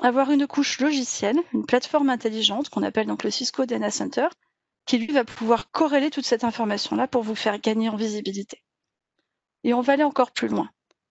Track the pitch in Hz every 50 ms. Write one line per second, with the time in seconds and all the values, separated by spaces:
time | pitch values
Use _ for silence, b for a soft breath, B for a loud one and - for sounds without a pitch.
0 | - 247 240 262 277 262 294 277 285 277 - 285 285 - - - 254 302 302 277
1 | 247 - - - 214 202 247 320 349 - - 220 214 - 247 254 - - - 302
2 | 285 269 254 226 - 226 214 220 214 202 202 240 294 - - 208 196 - - 226
3 | 214 214 208 208 - 214 - - 254 - - - 262 240 240 220 214 208 208 -
4 | 208 277 - - 262 359 - _ _ _ _ _ _ _ _ _ _ - - 233
5 | 226 226 294 277 233 - - - 226 220 233 220 - - - - 320 294 285 277
6 | 269 311 - 285 247 - 247 - - 233 226 - 226 208 208 202 - - 214 214
7 | 247 262 - 247 220 214 220 - - 226 202 208 - 226 214 226 220 226 214 208
8 | 220 220 208 214 214 202 196 202 196 - - - _ _ _ _ _ _ _ _
9 | _ _ _ _ _ _ _ _ _ _ _ _ - 233 240 240 247 269 277 277
10 | 302 285 - - 247 - - - - - 214 208 - - - _ _ _ _ _
11 | _ _